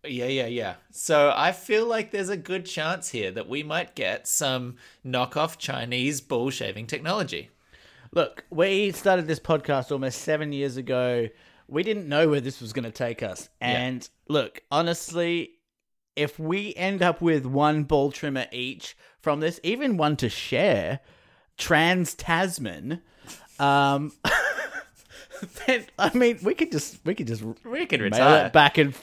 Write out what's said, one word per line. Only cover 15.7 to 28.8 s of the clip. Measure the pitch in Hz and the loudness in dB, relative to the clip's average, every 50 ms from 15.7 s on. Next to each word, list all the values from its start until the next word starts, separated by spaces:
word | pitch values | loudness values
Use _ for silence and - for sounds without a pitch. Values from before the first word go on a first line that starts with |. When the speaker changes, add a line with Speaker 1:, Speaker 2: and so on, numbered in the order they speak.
| _ _ _ _ _ _ _ _ _ | _ _ _ _ _ _ _ _ _
Speaker 2:
if | 147 147 135 - - | -4 -4 -4 -4 -6
we | 156 156 180 196 208 208 - | -2 -2 -2 -2 -2 -6 -6
end | - 180 190 196 185 180 | -4 -2 -2 0 2 2
up | 175 160 - | 2 2 2
with | 170 170 160 147 131 | 2 4 4 4 2
one | 127 135 139 147 151 151 151 147 | 0 2 4 4 4 4 2 2
ball | 139 156 143 139 143 | 2 4 4 4 2
trimmer | 131 - - 147 135 131 120 - | -2 -4 -6 -4 -4 -4 -6 -6
each | - 123 123 131 120 85 - - - _ _ _ _ _ | -6 -8 -8 -8 -8 -10 -14 -18 -18 _ _ _ _ _
from | - 160 147 147 | -2 -2 0 0
this, | 156 165 170 - - | 0 -2 -2 -2 -2
even | 170 226 254 294 269 214 | -2 -2 0 0 0 2
one | 170 151 151 151 | 2 2 2 2
to | - 135 110 | 2 0 -2
share, | - - - - 131 123 180 202 135 101 85 80 123 139 _ _ _ _ _ _ _ _ _ _ _ | -2 -4 -6 -2 0 2 4 4 4 2 0 -2 -4 -6 _ _ _ _ _ _ _ _ _ _ _
trans | - - - 170 151 165 170 185 180 170 - - | -10 0 2 4 4 4 4 2 2 0 -2 -6
Tasman, | - - - 170 165 190 185 175 - 131 101 87 71 85 127 165 175 _ _ _ _ - - - - - _ - - | -10 -2 -2 0 0 0 -2 -4 -6 -8 -8 -10 -10 -8 -8 -8 -8 _ _ _ _ -20 -20 -20 -20 -20 _ -4 0
um, | 143 143 139 143 143 139 139 139 147 147 - _ - | 2 4 6 6 4 4 2 0 -2 -6 -8 _ -2
<laughs> | - - - - - - - - - - - - _ _ _ _ _ - - - _ - - - - - - - | 0 0 2 0 -2 -4 -4 -8 -8 -10 -12 -14 _ _ _ _ _ -20 -20 -20 _ -14 -14 -14 -14 -14 -6 0
then, | - 262 233 196 - _ | 0 0 0 -2 -8 _
I | - 196 208 190 | 0 0 2 4
mean, | 247 247 233 - - 175 | 4 4 4 4 2 0
we | 208 370 | -2 0
could | - 330 - | 0 -2 0
just, | - 147 - - - - _ | 0 -4 -4 -4 -14 -6 _
we | 165 202 | -4 -2
could | - 156 | -2 -4
just | 113 117 107 107 113 113 _ _ | -4 -4 -6 -6 -10 -10 _ _
Speaker 1:
We | 226 240 302 349 | -8 -6 -6 -2
could | - 170 127 | -2 0 0
Speaker 2:
mail | 104 101 | 2 2
Speaker 1:
retire. | 107 117 131 143 160 156 95 | 4 6 8 8 8 8 6
Speaker 2:
it | 95 - | 6 8
back | 160 147 143 - | 8 8 8 6
and | 165 | 4